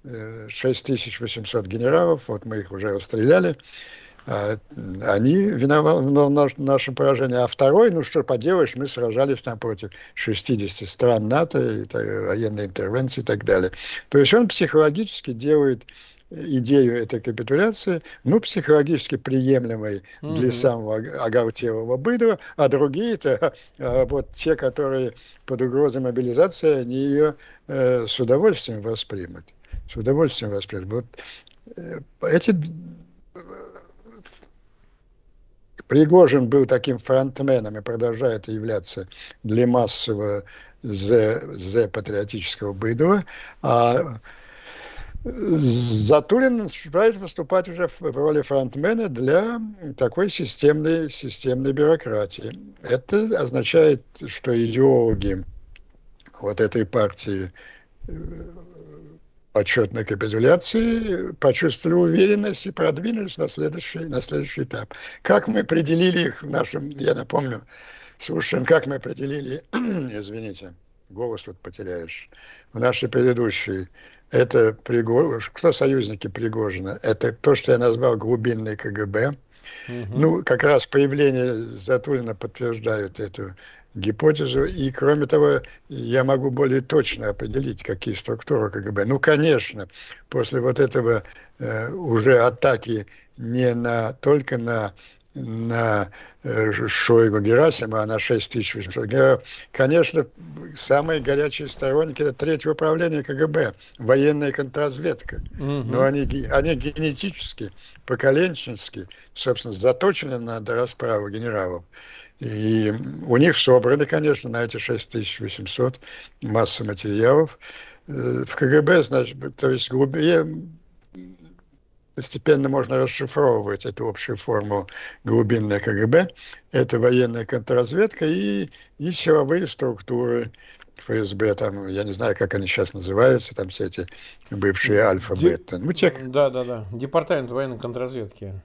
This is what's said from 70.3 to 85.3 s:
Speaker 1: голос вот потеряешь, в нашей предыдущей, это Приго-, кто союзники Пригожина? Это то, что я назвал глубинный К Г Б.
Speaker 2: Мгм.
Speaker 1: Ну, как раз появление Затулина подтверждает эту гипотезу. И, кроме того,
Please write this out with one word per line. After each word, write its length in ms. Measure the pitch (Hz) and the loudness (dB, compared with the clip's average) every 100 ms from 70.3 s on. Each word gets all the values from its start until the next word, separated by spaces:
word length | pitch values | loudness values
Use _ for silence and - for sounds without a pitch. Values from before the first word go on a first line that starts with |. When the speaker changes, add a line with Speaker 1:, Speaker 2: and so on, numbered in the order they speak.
| 110 110 90 92 87 _ _ _ | -12 -12 -14 -18 -20 _ _ _
Speaker 1:
голос 360 | 95 120 107 - | -8 -8 -8 -12
вот 120 | 92 | -16
потеряешь, 720 | 92 90 95 87 82 - - - - - _ | -18 -14 -10 -10 -10 -16 -18 -20 -20 -20 _
в 80 | - | -2
нашей 300 | 123 123 123 | 0 0 -2
предыдущей, 800 | 127 123 120 117 - - 95 95 - - - _ | 2 2 2 0 -2 -6 -6 -8 -16 -20 -20 _
это 420 | 127 123 127 110 110 | 0 4 4 4 2
Приго-, 560 | - 120 113 120 160 117 - | -2 0 2 2 2 -2 -8
кто 180 | - 170 | 0 0
союзники 560 | - 139 135 104 107 107 | 2 2 2 -2 -6 -10
Пригожина? 720 | 101 113 110 104 92 95 - | -6 -4 -2 -4 -4 -8 -4
Это 300 | - 107 120 | -2 0 -2
то, 220 | 113 - 135 | 2 2 2
что 160 | - | 4
я 80 | 123 | 4
назвал 360 | 120 117 127 113 | 4 2 2 0
глубинный 600 | 110 120 120 113 107 104 | 0 0 0 -2 -6 -8
К 140 | 110 | -8
Г 160 | 101 104 | -6 -2
Б. 240 | 104 131 143 _ _ - - - | 0 -2 -4 _ _ -20 -18 -12
Speaker 2:
Мгм. 200 | 120 104 120 | -10 -6 2
Speaker 1:
Ну, 220 | 160 170 | 2 2
как 180 | - 123 | 0 2
раз 240 | 147 139 - | 4 4 4
появление 720 | 139 143 143 143 127 127 110 | 2 2 4 2 2 0 -2
Затулина 800 | 113 117 92 127 135 135 117 107 | -6 -10 -2 -2 0 -4 -4 -8
подтверждает 840 | 113 - 123 113 113 107 98 - | -10 -6 -6 -4 -4 -4 -6 -8
эту 360 | 104 95 98 92 - - _ 113 | -10 -8 -12 -14 -20 -20 _ -6
гипотезу. 720 | 98 107 156 147 139 131 147 | -4 2 2 2 -2 -2 -2
И, 260 | 185 135 | -2 -4
кроме 340 | 131 139 151 | 0 2 2
того, 360 | 143 | 2